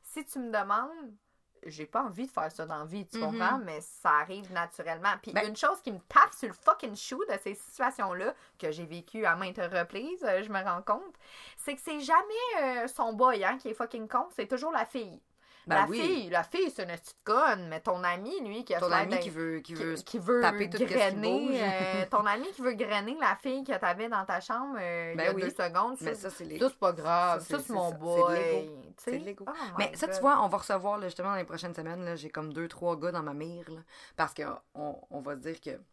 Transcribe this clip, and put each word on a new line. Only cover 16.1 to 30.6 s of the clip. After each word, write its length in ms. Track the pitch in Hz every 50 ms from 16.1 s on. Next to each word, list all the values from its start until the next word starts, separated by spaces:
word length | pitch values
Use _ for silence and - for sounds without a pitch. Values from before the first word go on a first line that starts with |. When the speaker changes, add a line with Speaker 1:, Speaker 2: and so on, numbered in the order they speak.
| 370 285 208 170
Speaker 1:
la 140 | 175 175 170
fille, 280 | - - 349 381 311 -
c'est 100 | - 185
une 120 | 175 170
petite 220 | 165 - - - _ _
conne, 420 | - 220 254 311 294 220 196 175
mais 140 | 165 160 160
ton 200 | - 220 185 180
ami, 300 | 180 175 175 180 202 254 359 381
lui, 240 | 254 208 202 226 240
qui 100 | - 190
a 60 | 170
Speaker 2:
Ton 80 | 180
Speaker 1:
l'air 120 | 175 170 180
Speaker 2:
ami 100 | 202 196
Speaker 1:
d'être 140 | 196 180 175
Speaker 2:
qui 60 | 202
veut, 300 | 160 160 165 165 160 160
qui 140 | 156 165 165
Speaker 1:
qui, 100 | 156 160
Speaker 2:
veut 120 | 165 165
Speaker 1:
qui 220 | - - - -
veut 220 | 233 170 190 247 240
Speaker 2:
taper 280 | 220 170 185 208 208 190
tout 80 | 170
ce 60 | 208 247
qui 80 | - -
Speaker 1:
grainer, 460 | 175 202 190 190 202 214 226 247 277 247
Speaker 2:
bouge. 140 | 262 269 247
Speaker 1:
euh, 460 | 214 196 190 185 185 185 190 185 185
Speaker 2:
<laughs> 40 | -
Speaker 1:
ton 160 | - 208 208
ami 240 | 208 202 226 285 392 381
qui 80 | 285
veut 100 | 247 254
grainer 460 | 233 202 247 202 214 202 202 226 269 320
la 160 | 285 202 202
fille 300 | - - 262 254 269 269
que 120 | 269 247
t'avais 300 | - - 180 175 190 220
dans 160 | 233 233 202 190
ta 160 | 190 185 180
chambre, 380 | 185 - 226 240 262 277 269 220
euh, 300 | 185 175 170 170 170 165 165
il 20 |
y 20 |
Speaker 2:
Ben 100 | 165 160 185
Speaker 1:
a 20 | 196
Speaker 2:
oui. 80 | 190
Speaker 1:
deux 80 | 185 175
secondes, 480 | - - 185 175 165 185 208 240 262 262
Speaker 2:
Mais 160 | 160 254 226
Speaker 1:
ça, 140 | 208 196 190
Speaker 2:
ça, 80 | -
c'est 80 | - 175
les 120 | 156 156
Speaker 1:
ça, 120 | 160 240 269
c'est 100 | 262 _
pas 140 | 202 185 170
grave, 480 | 160 151 160 170 175 180 175 170 160
Speaker 2:
Ça, 40 | 160 -
Speaker 1:
ça, 80 | -
Speaker 2:
c'est, 100 | 285 262
Speaker 1:
c'est 60 | - 233
mon 160 | 190 180 170
Speaker 2:
c'est, 20 |
c'est 60 | 165
de 20 | 151
Speaker 1:
boy, 320 | 160 170 170 175 175 175 165 170
Speaker 2:
l'ego. 420 | 170 165 165 156 156 156 151 135
Speaker 1:
tu 60 | -
sais. 240 | - - - - 240
Speaker 2:
C'est 60 | 247 277
de 60 | 311
l'ego. 200 | 208 202 - 196
Speaker 1:
Oh 60 | 220
my 200 | 302 320 285 208 175
Speaker 2:
Mais 140 | - 208 - -
ça, 100 | - 311
tu 60 | 277 285
Speaker 1:
God. 80 | 285
Speaker 2:
vois, 200 | 269 277 285 -
on 60 | 214
va 100 | 190 202
recevoir, 400 | 196